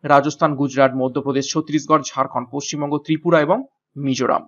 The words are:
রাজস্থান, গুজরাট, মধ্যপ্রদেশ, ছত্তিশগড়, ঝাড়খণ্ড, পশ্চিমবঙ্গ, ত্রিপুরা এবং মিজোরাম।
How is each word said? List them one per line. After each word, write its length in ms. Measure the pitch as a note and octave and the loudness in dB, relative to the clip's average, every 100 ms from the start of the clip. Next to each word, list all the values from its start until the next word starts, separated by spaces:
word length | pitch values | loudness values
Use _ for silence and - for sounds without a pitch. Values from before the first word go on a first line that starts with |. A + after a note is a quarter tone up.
| D3 | 6
রাজস্থান, 380 | C#3+ C#3+ D3+ D#3+ C#3 | 4 4 0 -2 0
গুজরাট, 320 | C#3+ B2+ C3+ C3 | -2 2 2 2
মধ্যপ্রদেশ, 440 | C3 B2+ C3+ C3+ C3+ | -2 -2 -2 -4 -2
ছত্তিশগড়, 500 | D#3+ D#3 D3 C#3 D#3 C3+ | -4 -2 -4 2 0 0
ঝাড়খণ্ড, 360 | - C3+ B2+ A#2+ | -6 -4 -4 -6
পশ্চিমবঙ্গ, 400 | C#3+ - D3+ D3 D3 | -10 -8 -8 -4 -4
ত্রিপুরা 340 | D3 D#3+ E3+ E3 D3 | -2 -2 2 2 2
এবং 120 | G#3 C4+ _ _ - | 0 -2 _ _ -8
মিজোরাম। 400 | C#3 B2 B2 - | -4 -2 0 -2